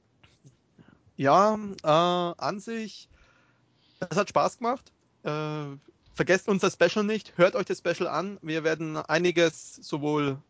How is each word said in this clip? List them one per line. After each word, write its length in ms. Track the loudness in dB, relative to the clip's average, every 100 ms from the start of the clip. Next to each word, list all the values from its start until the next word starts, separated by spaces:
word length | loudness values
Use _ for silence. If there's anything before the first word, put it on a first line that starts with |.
| _ _ _ _ -20 _ _ _ _ _ _ -2
Ja, 400 | 4 6 6 2 -6 -4
äh, 40 | 2
an 720 | 2 4 0 -2 -6 -8 -8
sich, 480 | -8 -10 -10 -14 -20 _ _ _ _ _ _ _ _ -12
es 180 | -4 -4
hat 120 | 0
Spaß 280 | 2 0 0
gemacht. 340 | -4 -4 _ _ _ _
Äh, 540 | -6 -4 -4 -6 -10 -14 _ _ _ -2
vergesst 320 | 2 2 2
unser 240 | 0 0
Special 340 | 2 2 2 -2
nicht, 320 | -4 -4 2
hört 180 | 4 2
euch 100 | -4
das 140 | -4
Special 280 | -4 -2 -2
an. 320 | -4 -6 -8
Wir 220 | -6 -2
werden 340 | -2 -2 -4 -6
einiges, 800 | -2 0 2 2 2 0 -14 -20
sowohl 680 | -10 -6 -2 0 -2 -4